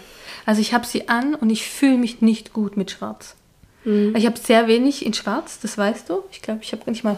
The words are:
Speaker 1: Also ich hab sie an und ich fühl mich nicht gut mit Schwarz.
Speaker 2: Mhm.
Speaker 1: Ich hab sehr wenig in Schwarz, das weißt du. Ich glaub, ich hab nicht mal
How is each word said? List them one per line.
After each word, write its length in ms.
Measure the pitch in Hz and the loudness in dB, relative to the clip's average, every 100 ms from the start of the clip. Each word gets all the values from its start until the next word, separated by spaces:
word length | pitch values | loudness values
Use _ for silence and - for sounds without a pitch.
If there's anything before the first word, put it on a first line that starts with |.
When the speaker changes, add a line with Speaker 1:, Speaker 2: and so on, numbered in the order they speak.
| - - - - - | -12 -20 -20 -8 -2
Speaker 1:
Also 140 | 214 | 0
ich 120 | 220 | 2
hab 120 | 240 226 | 0 -2
sie 240 | 262 - | -6 -2
an 260 | 233 269 302 | -2 0 0
und 140 | 220 | 0
ich 180 | 226 - | 0 -4
fühl 280 | - 277 254 | 2 4 4
mich 240 | 240 - | 2 2
nicht 320 | 226 226 - | 2 2 -2
gut 240 | - 202 - | -6 -4 -4
mit 120 | 190 | -6
Schwarz. 460 | - 208 220 - - _ _ _ _ | -8 -12 -12 -18 -20 _ _ _ _
Speaker 2:
Mhm. 320 | 226 208 208 220 | 0 2 2 2
Speaker 1:
Ich 100 | 226 | 0
hab 120 | 233 | 0
sehr 300 | - 226 226 | 4 4 6
wenig 380 | 233 262 277 233 | 4 4 0 -2
in 80 | |
Schwarz, 460 | 208 - 233 320 - | -4 -2 -4 -6 -10
das 180 | 214 - | -8 -2
weißt 320 | 202 233 - | -2 -2 -4
du. 140 | 370 381 | -6 -6
Ich 100 | - | -12
glaub, 180 | - 220 | -10 -8
ich 100 | - | -8
hab 160 | 220 - | -10 -8
nicht 160 | 220 | -4
mal 120 | 214 | -2